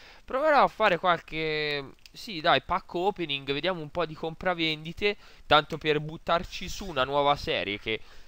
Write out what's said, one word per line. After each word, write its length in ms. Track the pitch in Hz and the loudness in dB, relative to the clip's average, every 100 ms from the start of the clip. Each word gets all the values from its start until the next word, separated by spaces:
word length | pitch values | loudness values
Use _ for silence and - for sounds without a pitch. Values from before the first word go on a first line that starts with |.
| - - | -20 -20
Proverò 380 | - 262 311 285 | -6 0 4 6
a 60 | 185 | 4
fare 300 | - 214 165 | 4 2 2
qualche... 960 | 180 170 - 156 160 151 151 143 135 - - | 2 0 0 -6 -4 -2 -2 -4 -8 -16 -20
Sì, 280 | - - 170 | -16 -12 -2
dai, 220 | 165 139 | 4 4
pack 320 | - 180 - | 2 -4 -4
opening. 580 | 175 185 196 156 139 139 | -4 -2 -2 -4 -6 -4
Vediamo 280 | 143 170 180 | -2 -2 -4
un 100 | 151 | -6
po' 160 | 175 160 | -4 -4
di 80 | |
compravendite, 1000 | 156 160 160 185 170 160 156 156 - 208 202 - - - | -4 -8 -4 -2 0 0 -2 -6 -2 -2 -2 -8 -8 4
tanto 300 | 151 147 156 | 4 4 -2
per 220 | 156 151 | 0 0
buttarci 720 | 151 131 - 170 180 - 180 | 0 -8 0 0 -2 -10 -10
su 180 | - 160 | -8 -6
una 160 | 143 | -2
nuova 320 | 131 143 143 | 0 4 4
serie 460 | 143 - 123 90 101 | 2 0 -2 -2 -4
che 200 | 113 110 - - | -4 -4 -6 -16